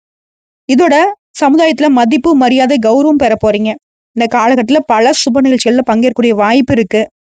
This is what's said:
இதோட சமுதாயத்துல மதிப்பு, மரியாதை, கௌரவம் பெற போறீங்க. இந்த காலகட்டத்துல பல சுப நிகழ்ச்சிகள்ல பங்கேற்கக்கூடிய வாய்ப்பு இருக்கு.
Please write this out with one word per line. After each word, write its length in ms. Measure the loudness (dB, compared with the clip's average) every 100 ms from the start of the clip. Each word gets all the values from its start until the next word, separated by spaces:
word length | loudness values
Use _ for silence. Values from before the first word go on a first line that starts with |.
| _ _ _ _ _ _ -2
இதோட 260 | 0 2 2 0 -4 _ -4
சமுதாயத்துல 540 | 0 2 0 0 0
மதிப்பு, 420 | 0 0 0 0 2
மரியாதை, 420 | 2 2 0 0 0
கௌரவம் 360 | 0 2 0
பெற 100 | 0 0
போறீங்க. 360 | -2 -2 -4 -6 _ _ _ -6
இந்த 100 | -2
காலகட்டத்துல 480 | 0 0 0 0 0 0
பல 240 | 0 0
சுப 300 | 0 -2 0
நிகழ்ச்சிகள்ல 420 | 0 0 0 -2 0
பங்கேற்கக்கூடிய 480 | 0 -2 0 0 0
வாய்ப்பு 380 | 0 0 0
இருக்கு. 280 | -2 -2 -4 -4 _